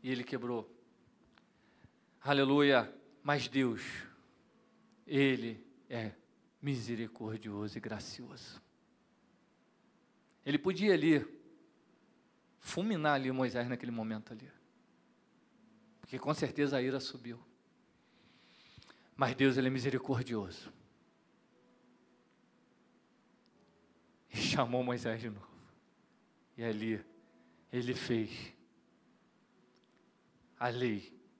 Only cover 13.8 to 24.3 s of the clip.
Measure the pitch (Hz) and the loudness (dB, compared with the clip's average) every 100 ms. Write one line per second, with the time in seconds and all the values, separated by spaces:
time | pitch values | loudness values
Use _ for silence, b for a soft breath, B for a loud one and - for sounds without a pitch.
13.8 | 123 117 110 110 - 113 135 - _ _ | -6 -4 -4 -6 -8 -16 -16 -20 _ _
14.8 | _ _ _ _ _ _ _ _ _ _ | _ _ _ _ _ _ _ _ _ _
15.8 | _ _ - 131 139 151 139 - 143 135 | _ _ -10 -6 -2 0 0 2 2 4
16.8 | 131 135 - 120 117 117 - _ _ _ | 2 0 -4 -10 -12 -14 -16 _ _ _
17.8 | _ _ b b b b b b b b | _ _ b b b b b b b b
18.8 | b b b - 131 120 135 135 127 131 | b b b -2 -2 4 4 6 2 2
19.8 | 127 127 - 120 - 113 95 - - - | 0 -2 0 -2 0 -4 -4 -10 -18 -20
20.8 | - _ _ _ _ _ _ _ _ _ | -20 _ _ _ _ _ _ _ _ _
21.8 | _ _ _ _ _ _ _ _ _ _ | _ _ _ _ _ _ _ _ _ _
22.8 | _ _ _ _ _ _ _ _ _ _ | _ _ _ _ _ _ _ _ _ _
23.8 | _ _ _ _ _ | _ _ _ _ _